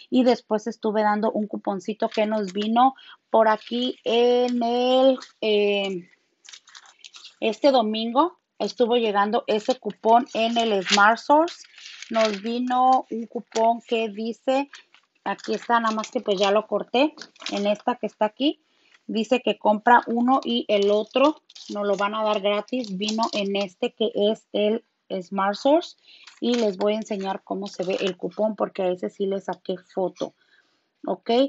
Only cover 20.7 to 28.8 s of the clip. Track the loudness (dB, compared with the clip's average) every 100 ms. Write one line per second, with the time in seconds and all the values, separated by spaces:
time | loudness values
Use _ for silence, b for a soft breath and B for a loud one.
20.7 | 0 2 2 0 2 2 0 _ -20 -12
21.7 | -6 -2 -2 -2 -2 -2 -2 -2 -2 -4
22.7 | -6 -6 -6 -6 -2 -4 -4 -4 -4 -6
23.7 | -6 -8 -4 -4 0 0 -2 _ -2 0
24.7 | -2 -6 _ -12 -10 -8 -4 -2 0 2
25.7 | 2 0 -12 B B B B -2 0 0
26.7 | 0 -2 -2 -4 -6 -6 -8 -8 -10 -8
27.7 | -8 -6 -4 -4 -4 -8 -4 -4 -2 -6
28.7 | -4